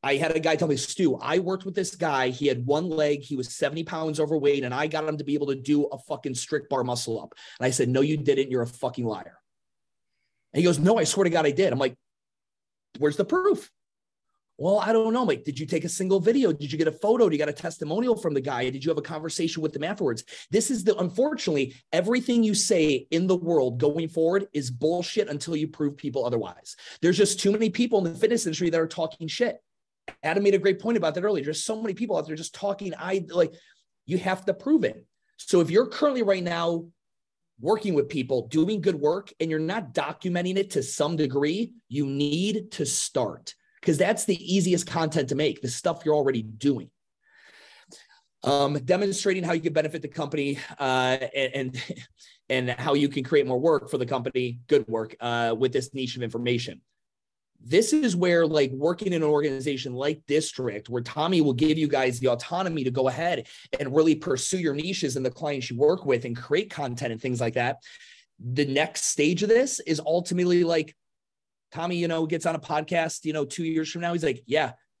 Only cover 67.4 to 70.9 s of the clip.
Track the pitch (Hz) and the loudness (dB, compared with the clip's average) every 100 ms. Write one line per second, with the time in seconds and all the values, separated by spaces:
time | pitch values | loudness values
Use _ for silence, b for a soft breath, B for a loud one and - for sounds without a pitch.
67.4 | 120 120 120 143 B B B B B _ | -2 0 -2 -4 B B B B B _
68.4 | 120 127 139 135 156 - - - 151 175 | -6 -2 0 2 0 -2 -4 0 2 2
69.4 | 208 226 262 - - 156 151 170 175 175 | 2 2 2 -4 -4 -4 0 -2 0 0
70.4 | 180 180 170 165 156 | 2 2 2 0 -2